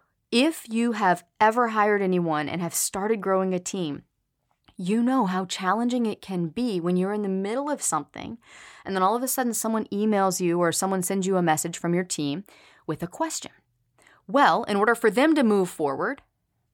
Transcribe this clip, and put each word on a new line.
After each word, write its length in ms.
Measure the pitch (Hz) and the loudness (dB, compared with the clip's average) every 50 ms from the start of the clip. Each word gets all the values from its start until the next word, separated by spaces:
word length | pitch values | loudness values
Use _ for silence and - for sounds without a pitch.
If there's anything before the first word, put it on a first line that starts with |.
| _ _ _ _ _ _ | _ _ _ _ _ _
If 380 | - 240 269 330 320 - - 233 | 2 4 4 2 2 -2 -8 -6
you 220 | 220 226 233 240 | -2 0 0 0
have 320 | 226 214 208 180 175 170 - _ _ - | 0 2 2 2 2 2 -2 _ _ 2
ever 280 | 214 220 220 247 240 226 | 4 4 4 4 0 0
hired 340 | 220 214 208 214 208 202 196 | 2 2 2 4 2 2 2
anyone 440 | 185 185 180 170 165 151 151 151 | 2 2 2 2 0 0 -2 -2
and 140 | 135 - 175 | -4 -4 -4
have 140 | 175 165 - | -4 -4 -4
started 460 | - - - - 196 196 214 226 202 | -4 -4 -4 -4 -4 -2 -2 -2 -2
growing 340 | 180 190 190 190 190 185 185 | 0 0 0 2 0 0 -2
a 40 | 180 | -4
team, 440 | 180 - - 190 175 151 143 - - _ _ _ _ _ _ _ _ _ _ _ _ _ _ - | -4 -6 -6 -6 -4 -6 -6 -8 -12 _ _ _ _ _ _ _ _ _ _ _ _ _ _ -8
you 220 | 185 180 214 233 | -4 -2 0 0
know 240 | 233 247 262 269 214 | 2 2 2 2 0
how 200 | 185 185 185 190 | 0 0 -2 -4
challenging 600 | 185 - - 190 185 196 226 240 247 247 247 233 | -6 -6 -4 -2 -2 0 0 0 0 0 0 0
it 160 | 214 196 - | -2 -4 -6
can 280 | - - 190 175 170 160 | -8 -6 -4 -4 -4 -4
be 300 | 151 233 247 240 196 175 | -4 -4 -4 -2 -2 -2
when 180 | 165 175 180 | -2 0 0
you're 140 | 180 185 196 | 0 0 0
in 120 | 208 214 208 | -2 -2 -2
the 60 | 190 | -2
middle 380 | 190 190 196 202 226 269 285 | -2 -2 -2 -4 -4 -4 -4
of 140 | 302 285 277 | -4 -4 -4
something, 560 | - - - 151 143 - - - - - 226 - _ - - - - - - - - | -4 -4 -4 -4 -6 -8 -12 -14 -12 -12 -14 -16 _ -20 -20 -20 -20 -20 -20 -14 -8
and 100 | - 196 | -4 0
then 60 | 185 | 2
all 140 | 185 196 226 | 2 2 2
of 80 | 240 262 | 0 -2
a 40 | |
sudden 280 | 254 - 269 254 240 220 | -2 -2 -2 -2 -2 -2
someone 300 | - - 220 220 220 - | -2 -2 -2 -2 -2 -4
emails 540 | - 202 202 214 220 208 196 190 190 180 - | -4 -2 0 2 2 4 4 2 2 2 0
you 200 | 180 170 170 175 | 0 2 2 2
or 120 | 175 165 | 2 2
someone 300 | 160 - 190 190 190 185 | 2 0 0 0 0 -2
sends 240 | 180 - 196 196 180 | -2 -2 -2 -2 0
you 100 | 190 190 | 0 2
a 60 | 180 | 2
message 380 | 175 165 156 151 - 170 170 - | 4 2 2 2 0 -4 -6 -6
from 160 | - 170 175 | -2 0 0
your 80 | 180 185 | 0 0
team 400 | 180 - - 147 143 143 185 202 _ - - - - _ _ _ | -2 -4 -4 -4 -4 -4 -6 -8 _ -20 -20 -20 -20 _ _ _
with 160 | - 156 - | -8 -6 -6
a 60 | 175 | -8
question. 440 | 175 - - 320 320 - - - - _ _ _ _ _ _ _ _ _ _ _ _ _ _ _ | -8 -6 -6 -6 -6 -6 -8 -12 -14 _ _ _ _ _ _ _ _ _ _ _ _ _ _ _
Well, 360 | - 196 277 277 180 165 202 - | -2 2 4 6 6 4 2 0
in 100 | - 202 | 0 0
order 180 | 196 208 - 233 | 2 2 2 2
for 160 | - - 214 | 4 2 2
them 240 | 185 233 285 320 311 | 4 4 4 4 4
to 100 | 294 247 | 4 4
move 240 | 214 208 196 180 | 4 4 4 2
forward, 540 | 180 - - 156 139 135 135 175 226 277 - - _ _ _ _ _ _ _ _ _ | 0 -2 -2 -2 -2 -2 -2 -4 -4 -6 -8 -12 _ _ _ _ _ _ _ _ _